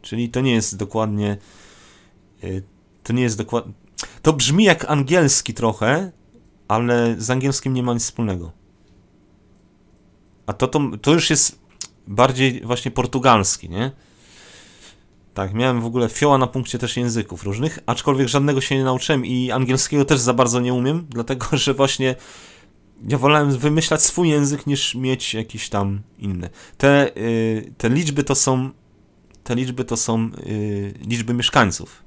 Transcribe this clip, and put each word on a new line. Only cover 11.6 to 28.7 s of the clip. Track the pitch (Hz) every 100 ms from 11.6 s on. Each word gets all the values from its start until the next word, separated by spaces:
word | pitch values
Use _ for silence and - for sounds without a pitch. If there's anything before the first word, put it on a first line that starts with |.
| _ _ - _ -
bardziej | 104 131 127 135 123
właśnie | 110 123 131
portugalski, | 123 120 131 127 113 92 - -
nie? | 90 131 - _ _ - - - - - - - - _ _ _
Tak, | - 95
miałem | 107 127 120
w | 117
ogóle | 123 117
fioła | - 147 135
na | 123
punkcie | 131 120 120
też | 120 -
języków | 123 113 107 87
różnych, | 101 104 151 156 -
aczkolwiek | 120 151 135 131
żadnego | 139 143 135
się | - 135
nie |
nauczyłem | 131 127 - 143 120
i | 127 127
angielskiego | 120 127 127 - 147
też | 139 143
za | 120
bardzo | 123 123 123
nie | 123
umiem, | 127 127 160 160
dlatego | 120 117 127 120
<laughs> | 139
że | 143
właśnie | 127 135 - 131 127 - - - - - _ _ - 104
ja | 131
wolałem | 135 151 143 131
wymyślać | 147 156 156 156
swój | - - 170
język | 147 143 143 -
niż | 139 -
mieć | 123 131 131 -
jakiś | 110 107 107 -
tam | 104 98 101 - -
inny. | 101 92 87 - - -
Te, | 139 143 139 -
y, | 113 113 113 110 - -
te | 113
liczby | 139 160 143
to | 143
są, | 131 - 131 131